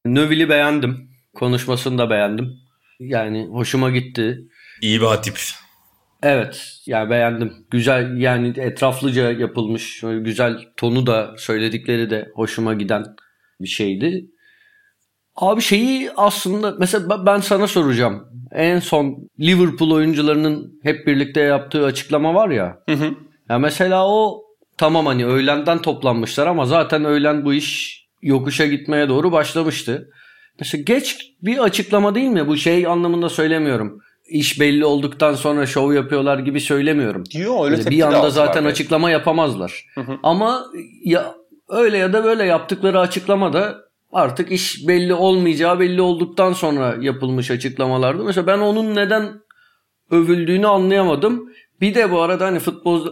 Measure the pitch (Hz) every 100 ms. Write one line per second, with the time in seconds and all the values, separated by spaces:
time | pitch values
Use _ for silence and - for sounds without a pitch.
0 | 120 131 151 156 160 147 147 147 127 127
1 | - _ _ - 123 123 127 123 131 127
2 | 117 104 104 107 127 131 _ _ _ _
3 | 127 120 110 107 92 117 113 131 131 127
4 | 127 - 110 - - _ - - 107 110
5 | 113 107 107 - - - - _ _ _
6 | _ - 143 139 104 - - - - 113
7 | 107 120 117 117 113 - - 120 117 127
8 | 123 123 123 123 120 123 127 - 131 127
9 | 135 127 120 117 117 120 110 117 - -
10 | 113 113 110 107 120 113 - - 120 123
11 | 123 110 107 110 - 110 110 117 123 120
12 | 113 107 107 - 110 - 113 107 101 107
13 | 104 - _ _ _ - 92 - 101 98
14 | 151 180 - _ _ _ _ _ _ _
15 | _ _ _ - 190 220 - 202 247 262
16 | 269 - 208 202 185 202 208 - 180 214
17 | 175 208 185 202 196 196 202 190 147 117
18 | 120 101 - - - - 165 175 175 156
19 | 139 139 - - 156 180 175 - 160 160
20 | 156 151 151 151 156 151 - - 147 151
21 | - 143 139 151 147 139 139 151 143 131
22 | - 147 156 180 214 123 87 - - 147
23 | 156 - - _ - 120 147 147 185 185
24 | 190 214 214 - - _ _ - 156 165
25 | 151 127 120 131 135 147 147 170 165 127
26 | 131 117 110 - 156 170 127 165 156 156
27 | 151 147 147 151 143 143 151 - - -
28 | _ _ 151 135 131 139 151 143 131 147
29 | 143 131 180 165 147 165 156 - - 139
30 | - _ - _ _ - 147 151 143 254
31 | 277 - - _ 180 262 226 185 - 208
32 | 202 208 269 202 147 151 170 175 175 175
33 | 175 170 170 165 156 160 151 120 107 104
34 | _ _ _ 156 143 143 147 147 151 143
35 | 143 127 151 139 147 147 131 139 139 143
36 | 139 143 139 139 135 143 - 143 143 147
37 | 117 92 90 151 202 247 143 156 - 151
38 | 151 143 151 139 147 165 147 143 147 160
39 | 170 156 170 160 156 98 90 - - -
40 | 127 135 156 175 220 254 254 - - -
41 | - 170 - - _ _ - 202 233 202
42 | 185 214 220 226 190 165 - 185 190 185
43 | 180 185 185 202 185 151 208 - _ _
44 | _ 185 139 131 175 185 - - 147 180
45 | 180 175 190 190 175 147 170 175 180 180
46 | 180 165 175 - 185 180 165 143 127 113
47 | 135 127 131 127 120 123 131 127 131 131
48 | 127 160 214 185 175 202 208 214 220 208
49 | 202 220 208 - _ _ _ _ _ _
50 | - 170 170 175 165 185 208 196 185 196
51 | 185 143 214 240 - - _ - 196 226
52 | 208 175 165 180 190 175 - 170 175 170
53 | 160